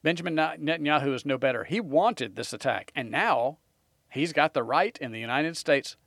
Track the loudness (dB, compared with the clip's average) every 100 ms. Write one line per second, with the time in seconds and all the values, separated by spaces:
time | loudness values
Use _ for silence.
0 | 0 -2 -2 0 0 -2 -2 0 2 2
1 | 2 -2 -2 0 2 0 -2 -4 2 4
2 | 4 0 -6 -6 -8 -4 -2 -2 -4 -8
3 | -4 0 2 2 0 -4 _ _ _ _
4 | _ -4 -2 2 2 0 0 2 2 -2
5 | -8 -8 -2 -2 -2 -4 2 2 2 -14